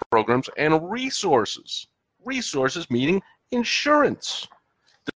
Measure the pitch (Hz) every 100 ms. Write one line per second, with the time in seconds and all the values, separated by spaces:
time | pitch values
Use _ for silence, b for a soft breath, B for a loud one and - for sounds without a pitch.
0 | - 113 110 123 - - 151 160 175 233
1 | 262 - 196 131 101 - - - - _
2 | _ _ 233 262 - 143 131 175 - 120
3 | 139 190 b b - 247 226 - 294 294
4 | 254 - - - - _ _ _ _ _
5 | -